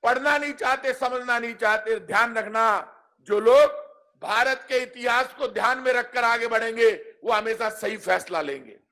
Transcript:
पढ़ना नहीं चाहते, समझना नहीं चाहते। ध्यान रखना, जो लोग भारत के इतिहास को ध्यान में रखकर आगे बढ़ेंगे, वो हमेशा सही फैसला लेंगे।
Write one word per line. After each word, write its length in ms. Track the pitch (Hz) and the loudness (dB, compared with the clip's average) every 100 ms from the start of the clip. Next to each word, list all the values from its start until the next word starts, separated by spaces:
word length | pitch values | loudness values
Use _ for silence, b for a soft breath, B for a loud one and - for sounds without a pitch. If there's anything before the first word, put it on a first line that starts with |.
पढ़ना 340 | 233 254 285 294 | 0 0 0 0
नहीं 160 | 294 | -2
चाहते, 400 | 285 - 262 262 | -4 -2 0 -2
समझना 460 | 254 254 247 247 240 | -2 -4 -4 -2 -2
नहीं 160 | 233 226 | -2 -2
चाहते। 440 | 220 214 220 220 | 0 0 0 -4
ध्यान 360 | 170 196 233 226 | 0 0 2 0
रखना, 580 | 208 220 226 196 - - _ _ | -4 0 2 2 -4 -20 _ _
जो 180 | - 208 | -2 2
लोग 320 | 220 262 294 - - - _ _ | 6 8 6 2 -16 -20 _ _
भारत 440 | - 214 254 254 - | -4 0 0 -2 -2
के 80 | 254 | -4
इतिहास 580 | 247 247 240 240 254 - | -4 -6 -2 0 -2 -6
को 80 | 262 | -6
ध्यान 300 | 196 220 254 | -2 -2 0
में 160 | 254 | 0
रखकर 300 | 247 240 247 | 0 -2 0
आगे 240 | 233 233 233 | 0 0 0
बढ़ेंगे, 440 | 226 226 226 226 202 - - | -2 -2 4 4 4 -10 -10
वो 80 | 220 | -2
हमेशा 380 | 214 220 220 220 | 0 0 -4 -4
सही 280 | 220 208 214 | -4 -8 -6
फैसला 440 | 185 185 180 170 | -2 -2 0 -6
लेंगे। 380 | 147 139 120 101 _ | -4 -8 -12 -20 _